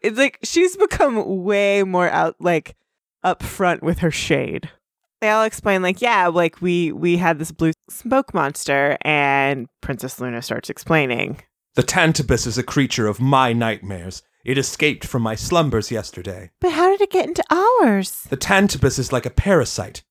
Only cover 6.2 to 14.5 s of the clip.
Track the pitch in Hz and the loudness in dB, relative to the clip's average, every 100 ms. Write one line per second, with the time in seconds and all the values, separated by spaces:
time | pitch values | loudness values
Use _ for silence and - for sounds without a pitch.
6.2 | 180 175 170 - 180 175 165 - 170 175 | 2 2 0 0 -2 0 0 -2 0 2
7.2 | 175 156 160 156 160 160 _ - 233 262 | 2 0 -4 -2 -2 -2 _ -12 0 0
8.2 | 269 196 143 143 - 139 143 143 - 151 | 0 -2 -2 -4 -2 0 2 0 0 0
9.2 | 143 139 139 139 120 _ - 135 127 - | 2 2 0 -2 -6 _ -10 -8 -8 -8
10.2 | 127 117 120 - - 110 - 160 139 117 | -8 -8 -8 -8 -8 -12 0 0 2 -2
11.2 | 95 - - _ _ - - 185 160 160 | -4 -8 -14 _ _ -2 0 2 2 2
12.2 | 135 123 120 113 120 - 135 - 107 104 | 2 0 0 -4 -2 0 0 0 -2 0
13.2 | 127 139 127 117 117 107 98 95 87 - | 2 2 2 2 0 -2 -8 -10 -10 -14
14.2 | _ _ - | _ _ -4